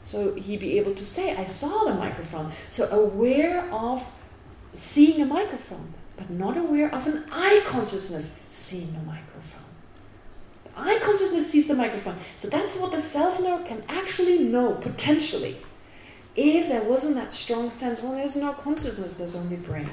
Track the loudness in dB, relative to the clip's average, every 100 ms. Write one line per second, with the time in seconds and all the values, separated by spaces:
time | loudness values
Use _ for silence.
0 | -8 -2 -2 -2 -6 -6 0 0 2 -2
1 | -4 -4 -2 -4 -6 -6 -2 0 2 0
2 | -4 -6 -8 -8 -8 -10 -10 -2 2 4
3 | 4 4 4 6 4 2 -2 -4 -2 -4
4 | -6 -16 -20 -20 -20 -20 -16 -4 0 8
5 | 8 8 2 0 -2 -6 -12 -14 -14 -14
6 | -16 -14 -8 -4 -2 -2 2 2 2 0
7 | -2 -4 -6 0 6 6 6 -2 -2 -4
8 | -6 -6 -8 -12 -16 -12 -10 -8 -8 -8
9 | -10 -10 -14 -18 -18 -18 -20 -20 -20 -20
10 | -20 -20 -18 -16 -18 -18 -18 -6 0 2
11 | 4 4 4 2 4 4 4 2 0 -2
12 | -6 -8 -12 -10 -2 0 0 -2 -2 -2
13 | -2 2 2 2 0 0 -4 -10 -6 -6
14 | -4 0 4 6 4 4 2 0 -4 -4
15 | 2 2 2 -4 -6 -8 -16 -20 -20 -20
16 | -20 -20 -8 2 6 6 4 0 2 2
17 | 2 0 -2 -4 -2 -2 -2 -4 -4 -4
18 | -4 -4 -2 -2 -2 -4 -4 -2 -2 -4
19 | -8 -8 -6 -6 -6 -6 -6 -6 -6